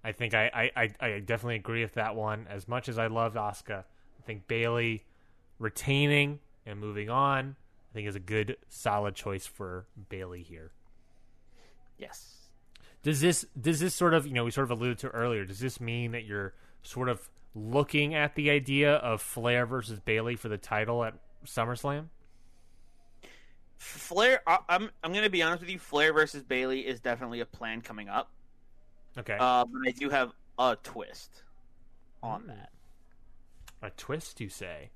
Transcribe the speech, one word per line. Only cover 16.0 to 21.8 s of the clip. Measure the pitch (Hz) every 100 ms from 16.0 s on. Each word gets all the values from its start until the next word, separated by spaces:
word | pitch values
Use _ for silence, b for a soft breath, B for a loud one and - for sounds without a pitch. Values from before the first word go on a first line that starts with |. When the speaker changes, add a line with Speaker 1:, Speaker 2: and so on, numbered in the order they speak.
| 117
Speaker 1:
that | 117 110
you're | 101 98 b b b
sort | - 127 127
of | 120 - - - 110
looking | 107 127 143 151 147
at | 156 147 -
the | 147
idea | 143 135 139 147 147
of | 123 110
Flair | - - 117 120 120
versus | 127 110 107
Bayley | - 110 117 117
for | 117
the | 104
title | - 107 110 120
at | 113 - - - -
SummerSlam? | - 113 123